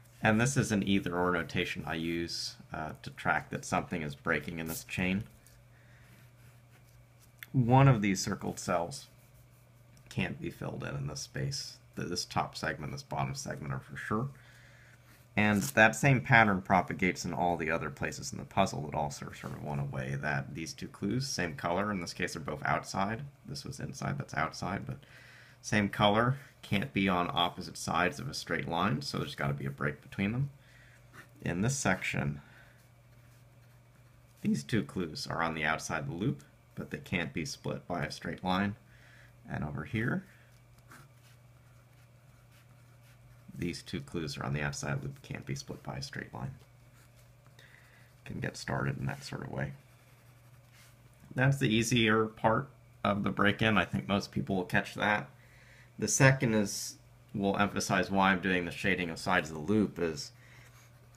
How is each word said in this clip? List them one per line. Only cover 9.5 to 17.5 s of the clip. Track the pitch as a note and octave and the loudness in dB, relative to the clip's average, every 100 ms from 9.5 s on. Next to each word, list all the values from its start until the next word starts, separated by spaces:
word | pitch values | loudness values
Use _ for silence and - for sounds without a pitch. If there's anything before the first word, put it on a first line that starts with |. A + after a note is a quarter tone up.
| - - - - - - | -20 -20 -20 -20 -20 -8
can't | - F2+ C#2+ | -4 -4 -4
be | F2 | -8
filled | - F2 - | -8 -8 -6
in | E2 | -6
in | C#2+ C#2 | -6 -6
this | D2+ | -8
space. | - - C#2 C#2 - - - - | -10 -4 -4 -4 -8 -14 -14 -8
Th-, | D#2+ | -6
this | F2 | -6
top | - - - - | -2 -2 -2 -4
segment, | D#2+ D2+ C#2+ | -4 -4 -8
this | C#2 | -10
bottom | - D2 C2+ | -6 -4 -2
segment | C#2 - - D2 | -4 -8 -8 -6
are | C2+ | -8
for | - C2+ | -8 -12
sure. | - G#2+ C3+ - - - - - - - - - - | -4 -2 -2 -8 -20 -20 -20 -20 -20 -20 -20 -20 -4
And | - G#2+ G#2 | 2 4 4
that | - - A2 - | 4 8 8 8
same | C#3+ B2+ | 4 4
pattern | - A#2 G#2+ F#2 | 8 8 8 6
propagates | - F#2 - D#2 F2+ - | 4 4 4 2 0 0
in | F2+ | -4
all | E2 F2 | 0 0